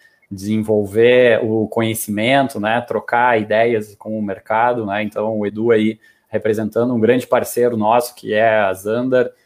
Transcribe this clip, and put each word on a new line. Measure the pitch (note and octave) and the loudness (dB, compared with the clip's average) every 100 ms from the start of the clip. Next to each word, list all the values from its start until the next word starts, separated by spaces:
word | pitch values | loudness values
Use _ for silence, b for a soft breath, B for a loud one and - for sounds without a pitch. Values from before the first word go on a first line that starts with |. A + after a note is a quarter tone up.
| b b _ | b b _
desenvolver | G2 G2+ A2 A2 G#2+ G2+ G#2+ A#2+ B2 B2 A2+ | -10 -4 -2 0 0 0 4 4 6 4 4
o | A2+ A2 G#2+ | 0 -2 -2
conhecimento, | A#2 A2+ A2 - G#2 A#2 C#3 C3 G#2+ | -2 -2 -4 -6 -2 0 2 0 -2
né, | G#2 A#2 | -2 -2
trocar | A#2+ G#2+ - A#2+ B2 A#2 | -2 -6 -2 0 2 2
ideias | G#2 G#2+ A#2+ A2+ G#2+ G#2 | 2 0 2 0 -4 -12
com | A2 A2 | -10 -6
o | |
mercado, | G2+ F#2+ - A2 B2 B2 G#2 | -6 -8 -4 0 0 0 -4
né? | G2+ | -4
Então, | G#2+ G#2 G#2+ A2 | -4 -4 -4 -4
o | G2+ | -4
Edu | G#2+ A#2 | -2 0
aí | A2 G#2+ A2 b b _ | 2 2 -2 b b _
representando | G#2+ A2+ G#2+ G#2+ A2+ B2 | -4 -2 -2 -2 -2 0
um | A#2+ | 2
grande | A2 B2 - | 2 2 2
parceiro | B2 A#2 A#2+ A#2+ A2+ | -2 0 0 0 0
nosso, | G#2+ B2 A#2+ | 2 2 0
que | - G#2+ | -8 -4
é | G#2+ A2 A2 | 2 2 2
a | G2 | 0
Zander. | F#2 G2+ A#2 B2+ B2+ B2 - | -2 -4 -4 0 0 0 -6